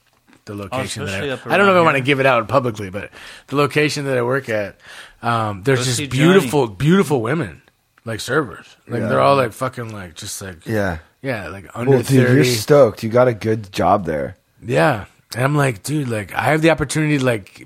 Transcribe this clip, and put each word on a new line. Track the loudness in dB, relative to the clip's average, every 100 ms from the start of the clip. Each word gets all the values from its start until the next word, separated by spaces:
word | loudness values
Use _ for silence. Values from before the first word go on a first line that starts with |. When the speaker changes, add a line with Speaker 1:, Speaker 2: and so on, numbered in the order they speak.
| _ _ _ _ -14
Speaker 1:
the | -12
location | -8 -8 -6 -8 -8
that |
Speaker 2:
especially | -6 -6
Speaker 1:
I, |
Speaker 2:
up | -8 -2
Speaker 1:
I | 2
don't | 4
know |
if | 4
I |
Speaker 2:
around | 2
Speaker 1:
wanna | 2
Speaker 2:
here. | 0
Speaker 1:
give | 2
it | 2
out | 2 2
publicly, | 0 0 -6 -10
but | -10 -12 -16 -20 -20 -6
the | -2
location | 0 0 -2 -2 -4
that | -2
I |
work | -2 -4 -4
at, | -6 -6 -12 -20 -20 -20 _
um, | -2 -2 -2 -4
there's | 0 0
Speaker 2:
Go | 0
Speaker 1:
just | -4
Speaker 2:
see | -4
Speaker 1:
beautiful, | 2 6 6 4 0 -2
Speaker 2:
Johnny. | 0
Speaker 1:
beautiful | 2 2 2 0
women, | -2 -4 -6 -10 _ _ _ _ -12
like, | -10
servers. | -4 -2 -4 -10 -20 -20 -10
Like, | -6
Speaker 3:
Yeah. | -2
Speaker 1:
they're | 2
all, | 4 4
like, | 0
fucking, | -4 -8 -6 -12
like, | -12 -14 -14
just, | -12 -12
like, | -12 -14 -6
Speaker 3:
Yeah. | -2 -2 -4 -10 _
Speaker 1:
yeah, | -8 -8 -8
like, | -14 -14 -4
under | 2
Speaker 3:
Well, | 2
dude, | 4
you're | 4 6
Speaker 1:
thirty. | 4 4 0
Speaker 3:
stoked. | 4 6 6 4
You | 0
got | 4 4
a |
good | 2 -2 -2 -4
job | -2 2 2 0
there. | -4 -6 -10 _ _ -4
Speaker 1:
Yeah. | 0 2 0 -6 _ _ -4
And |
I'm | 0 2
like, | 0 -2
"Dude, | -6 -4 -2
like, | -4 -6
I | -2 0
have | 2
the | 2
opportunity | 2 0 -2 0 2
to, | 0
like," | -2 -6 -20